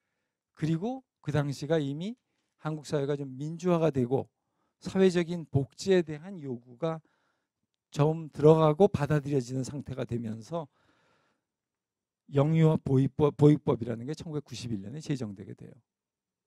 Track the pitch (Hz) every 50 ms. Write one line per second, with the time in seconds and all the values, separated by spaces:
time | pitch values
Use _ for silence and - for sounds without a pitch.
0 | _ _ _ _ _ _ _ _ _ _ _ - 156 151 165 160 185 233 262 262
1 | - _ _ _ - - 143 151 143 143 135 - 156 139 165 165 147 139 143 151
2 | 175 208 240 _ _ _ _ _ _ _ _ _ - 156 156 151 143 - 165 147
3 | 139 139 147 143 143 135 131 127 147 156 170 165 165 180 175 165 160 160 143 135
4 | 123 120 131 127 101 _ _ _ _ _ _ _ _ _ _ _ - - - 190
5 | 190 190 170 175 175 156 175 175 156 - - 139 135 - _ - - 190 190 180
6 | 165 151 156 143 156 190 202 175 143 139 123 117 120 127 123 120 160 160 160 160
7 | _ _ _ _ _ _ _ _ _ _ _ _ _ _ _ _ _ _ - 151
8 | 143 156 160 165 165 147 - - 139 151 160 160 160 151 151 151 196 202 - -
9 | 143 131 151 151 131 139 147 135 120 117 131 131 127 113 127 143 - - 127 131
10 | 127 - 120 120 120 113 110 110 113 - 160 170 156 - _ _ _ _ _ _
11 | _ _ _ _ _ _ _ _ _ _ _ _ _ _ _ _ _ _ _ _
12 | _ _ _ _ _ - - 139 139 151 160 160 160 156 156 160 - - 135 131
13 | 135 135 - - 151 147 - - 147 147 151 147 - - 135 113 113 120 117 113
14 | 117 131 156 - - 175 151 147 - - 127 104 113 123 117 98 95 101 123 156
15 | 156 - 147 127 123 104 98 92 95 104 120 - - - - 123 _ _ _ _
16 | _ _ _ _ _ _ _ _ _